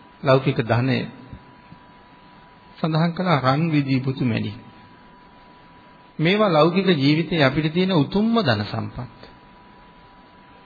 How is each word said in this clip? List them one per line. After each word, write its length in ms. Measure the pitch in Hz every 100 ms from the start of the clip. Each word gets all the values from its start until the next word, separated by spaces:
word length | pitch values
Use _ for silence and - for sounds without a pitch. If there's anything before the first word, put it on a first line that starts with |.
| - -
ලෞකික 360 | 151 135 135 131
ධනය 360 | 117 117 131 117 - - - - - - - - - - - - - - - - - -
සඳහන් 360 | 165 156 170
කළා 300 | 170 185 147
රන්, 200 | 127 139 165
රිදී, 340 | 151 135 131
පුතු, 240 | 131 131
මැණික්. 340 | 127 113 107 104 - - - - - - - - - - - - - - - -
මේවා 320 | 160 208 214
ලෞකික 380 | 156 165 180 190
ජීවිතයේ 560 | 156 135 151 165 175
අපිට 220 | 135 143 156
තියෙන 240 | 165 185
උතුම්ම 440 | 180 131 196 220 226
ධන 260 | 156 104
සම්පත්. 560 | 101 113 107 123 127 - - - - - - - - - - - - - - -